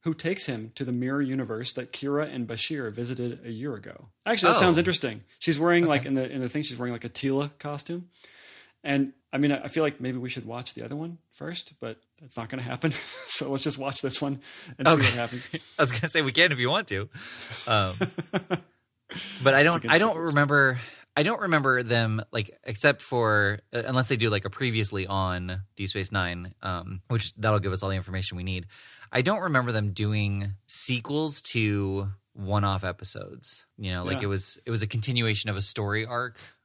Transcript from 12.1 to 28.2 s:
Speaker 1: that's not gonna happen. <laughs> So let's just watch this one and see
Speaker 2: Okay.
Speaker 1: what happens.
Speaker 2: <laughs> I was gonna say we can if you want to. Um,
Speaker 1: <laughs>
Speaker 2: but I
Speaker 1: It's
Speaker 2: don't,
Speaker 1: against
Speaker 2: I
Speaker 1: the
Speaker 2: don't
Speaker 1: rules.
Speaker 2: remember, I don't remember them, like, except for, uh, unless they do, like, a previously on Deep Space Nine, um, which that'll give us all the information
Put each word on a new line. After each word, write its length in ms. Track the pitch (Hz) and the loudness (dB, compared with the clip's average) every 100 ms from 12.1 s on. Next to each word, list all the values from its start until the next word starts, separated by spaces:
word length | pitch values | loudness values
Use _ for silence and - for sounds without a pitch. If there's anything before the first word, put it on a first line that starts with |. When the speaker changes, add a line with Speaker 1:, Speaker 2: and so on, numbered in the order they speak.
| _ | _
Speaker 1:
that's 200 | 139 - | -14 -10
not 100 | 113 | -8
gonna 140 | 131 | -8
happen. 300 | 123 127 160 131 | -6 -2 -2 -2
<laughs> 40 | - - - | -10 -12 -2
So 240 | - 135 | -2 0
let's 120 | 139 | 0
just 140 | 156 139 | 0 -2
watch 220 | 135 135 | -4 -2
this 180 | 135 - | 0 0
one 180 | 139 139 - - - - | 0 -4 -8 -18 -16 2
and 100 | 139 | 6
see 60 | |
Speaker 2:
Okay. 80 | 160 | 8
Speaker 1:
what 80 | 107 | 6
happens. 300 | 120 117 123 - | 2 -4 -6 -8
Speaker 2:
<laughs> 300 | 160 - - | -10 -10 2
I 40 | |
was 100 | 143 | 2
gonna 160 | 117 165 | 2 0
say 140 | 170 | 2
we 100 | 139 | 2
can 180 | 131 175 | 4 4
if 80 | 131 | 4
you 100 | 123 | 2
want 180 | 180 202 | 2 0
to. 200 | 98 107 - - - - - - | -4 -4 -10 -16 -14 -12 -10 2
Um, 280 | 110 95 95 185 - | 4 2 0 -4 -4
Speaker 1:
<laughs> 160 | - 196 - 180 - _ _ _ _ - - - | -4 -6 -2 -6 -6 _ _ _ _ -12 -12 2
Speaker 2:
but 120 | 131 | 6
I 60 | 135 | 8
Speaker 1:
It's 40 | |
Speaker 2:
don't, 120 | 151 170 | 6 4
Speaker 1:
against 100 | 117 | 4
Speaker 2:
I 20 | |
Speaker 1:
the 40 | 165 | 4
Speaker 2:
don't 180 | 220 160 | 4 2
Speaker 1:
rules. 140 | 165 | 2
Speaker 2:
remember, 500 | 147 143 143 135 127 117 - - - | 4 6 6 4 2 -6 -18 -4 0
I 60 | |
don't 180 | 160 233 | 2 0
remember 400 | 196 156 135 127 | 2 4 4 2
them, 400 | 117 120 113 110 - | 4 2 4 0 -2
like, 260 | 117 101 - | -4 -4 -8
except 380 | - 107 151 143 | -10 2 4 2
for, 560 | - 123 110 104 101 107 _ | -2 2 4 4 4 0 _
uh, 100 | 120 113 | -6 0
unless 220 | 127 120 | 2 2
they 80 | 127 | 2
do, 140 | 113 | 2
like, 140 | 104 92 | 2 -2
a 40 | |
previously 560 | - 131 110 101 101 92 | -4 -2 0 0 -2 -2
on 560 | 98 92 90 90 92 98 - | 0 0 -2 -4 -8 -10 -8
Deep 120 | 95 | -6
Space 200 | 101 92 | -4 -2
Nine, 440 | 101 90 87 87 - | -2 -2 -4 -10 -10
um, 400 | 98 90 90 95 _ | -6 -6 -6 -12 _
which 260 | 117 - | -4 -4
that'll 260 | - 110 107 | -2 2 2
give 120 | 95 | 0
us 100 | 95 | -2
all 80 | 98 | -2
the 60 | 95 | -4
information 400 | 90 92 | -4 -6